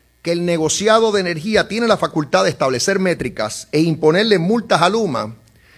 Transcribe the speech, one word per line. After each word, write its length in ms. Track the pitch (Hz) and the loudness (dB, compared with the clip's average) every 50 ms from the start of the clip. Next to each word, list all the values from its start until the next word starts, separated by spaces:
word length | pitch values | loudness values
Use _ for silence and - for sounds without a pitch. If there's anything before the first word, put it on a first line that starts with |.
| _ _ _ _ | _ _ _ _
que 100 | - 170 | -6 -4
el 140 | 170 175 175 | -4 -2 -2
negociado 640 | 175 170 160 156 151 - - 202 214 220 226 226 220 | -2 -2 0 0 -2 -2 -2 0 2 4 4 4 2
de 100 | 202 202 | 0 0
energía 460 | 185 175 170 156 151 220 214 196 165 - | -2 -2 -4 -6 -6 -2 0 0 0 0
tiene 200 | 190 226 240 226 | -2 -2 0 0
la 100 | 202 - | 2 0
facultad 460 | 170 156 - 160 151 127 - 185 196 | 0 -2 -2 -4 -4 0 0 2 2
de 60 | 180 | 2
establecer 500 | 135 - 147 135 131 123 - 196 196 190 | 0 0 -2 -2 0 -2 -2 0 0 0
métricas 680 | 190 180 165 - 139 120 - - 107 107 - - - - | 0 0 -2 -2 -4 -8 -6 -6 -6 -6 -6 -10 -14 -4
e 100 | - 151 | 0 0
imponerle 580 | 165 170 156 165 151 156 160 190 220 226 208 175 | 2 2 0 2 2 2 4 4 2 2 2 2
multas 420 | 165 185 226 240 - - 202 156 | 2 0 0 -2 0 0 0 2
a 80 | 165 180 | 2 2
Luma 460 | 208 226 220 175 127 113 107 110 117 - _ _ _ _ _ _ _ | 2 0 -2 -2 -2 -4 -6 -6 -10 -16 _ _ _ _ _ _ _